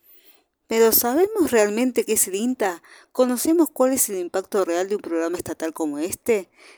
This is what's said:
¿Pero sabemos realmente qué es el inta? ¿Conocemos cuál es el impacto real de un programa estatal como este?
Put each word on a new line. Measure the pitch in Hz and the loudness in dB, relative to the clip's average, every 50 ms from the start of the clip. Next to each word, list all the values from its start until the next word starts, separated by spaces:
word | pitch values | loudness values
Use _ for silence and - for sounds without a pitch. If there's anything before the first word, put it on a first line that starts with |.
| _ _ _ _ _ _ _ _ _ _ _ _ _ | _ _ _ _ _ _ _ _ _ _ _ _ _
¿Pero | _ 226 226 226 226 | _ 2 4 4 6
sabemos | 220 - - 240 254 320 381 415 440 427 311 247 | 4 2 0 0 2 2 2 2 2 0 0 2
realmente | 247 220 208 208 208 226 254 254 240 247 208 | 4 4 4 2 2 0 -2 0 0 -2 -2
qué | - 220 | 0 0
es | 208 - | -2 0
el | 196 180 | -2 -2
inta? | 202 226 247 254 - 214 190 170 - - - - - - _ | -2 -2 -2 -2 -2 -2 -4 -4 -6 -12 -20 -20 -20 -20 _
¿Conocemos | - - 254 247 247 233 - 311 330 339 302 - | 0 0 0 0 0 -2 0 2 2 2 2 0
cuál | - - 262 262 269 | 2 0 2 2 2
es | 254 - - | 0 -2 -2
el | 202 | -4
impacto | 185 175 170 - 190 190 - - 202 180 | -6 -6 -4 -6 -6 -6 -2 -2 -2 0
real | - 170 175 190 196 | 0 0 -2 -2 -2
de | 208 | -4
un | - | -6
programa | - - 165 165 165 170 175 | -4 -4 -4 -2 -2 -2 -4
estatal | 170 - - 160 - 160 160 156 | -6 -8 -8 -8 -6 -6 -8 -4
como | - 165 151 143 143 | -4 -4 -4 -4 -4
este? | 160 196 214 - _ - 226 196 180 - _ _ - - - | -6 -6 -6 -6 _ -2 0 0 -2 -6 _ _ -20 -20 -20